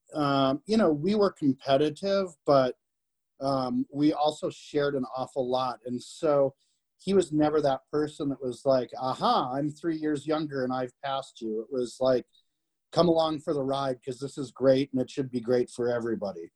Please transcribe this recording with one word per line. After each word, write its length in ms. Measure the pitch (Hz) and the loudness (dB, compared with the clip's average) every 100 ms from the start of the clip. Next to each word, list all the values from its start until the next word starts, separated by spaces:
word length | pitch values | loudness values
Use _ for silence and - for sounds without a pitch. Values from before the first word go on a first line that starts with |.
| - | -10
um, 480 | 156 143 139 135 143 - | -2 0 2 2 0 0
you 120 | 220 | 2
know, 140 | 180 | 4
we 240 | 147 175 214 | 2 0 2
were 160 | 196 | 2
competitive, 960 | - 143 131 139 135 151 151 196 196 185 - - | 2 0 0 2 2 2 -2 -2 -2 -2 -6 4
but, 300 | 139 127 - _ _ _ _ _ - | 4 4 -2 _ _ _ _ _ -6
um, 440 | 135 135 127 123 135 | -2 -2 -2 -2 -4
we 220 | 139 147 | 0 2
also 360 | 147 151 151 165 | 2 0 -2 -8
shared 460 | - - 147 143 139 | -8 -6 -2 0 -2
an 100 | 127 131 | -6 -8
awful 340 | 123 139 123 | -6 -4 -2
lot. 300 | 127 127 117 123 | -2 -2 -6 -8
And 160 | 120 | -10
so 540 | - - 160 143 135 - _ _ _ _ | -10 -4 0 2 2 -2 _ _ _ _
he 140 | 185 | 0
was 180 | 196 170 | 2 2
never 300 | 151 151 156 | 2 2 4
that 200 | 143 131 - | 2 -2 -2
person 380 | 151 151 151 143 | -2 -2 -4 -6
that 120 | 135 | -4
was 200 | 127 117 139 | -6 -4 2
like, 240 | 131 120 117 | 2 0 -6
"Aha, 520 | 131 127 208 220 131 | -6 -2 2 2 0
I'm 160 | 135 147 | -2 -4
three 280 | 147 170 156 | -4 -4 -2
years 280 | 151 147 147 | -2 -2 -2
younger 380 | 156 151 139 | -2 -2 -4
and 100 | 127 | -2
I've 200 | 127 127 _ | -2 -6 _
passed 380 | 139 135 - - | -6 -6 -8 -10
you." 200 | 113 110 | -6 -6
It 60 | 113 | -4
was 260 | 131 117 - | -4 -4 0
like, 260 | 127 127 - _ _ _ _ _ _ | 2 2 0 _ _ _ _ _ _
"Come 180 | 151 175 | 2 4
along 320 | 160 160 151 | 4 2 -2
for 120 | 175 | -4
the 80 | 147 | -2
ride, 380 | 131 135 135 127 | -2 -2 -2 -4
'cause 140 | - 120 | -8 -8
this 200 | 135 - | -10 -8
is 120 | 123 | -10
great 400 | - 131 131 139 | 2 4 4 2
and 80 | 131 | -2
it 80 | 123 | -2
should 200 | - 131 | -4 -4
be 120 | 123 | -4
great 280 | 113 123 123 | 0 0 0
for 200 | - 120 | -2 -2
everybody." 600 | 120 117 104 98 87 82 | -2 -2 -4 -6 -8 -14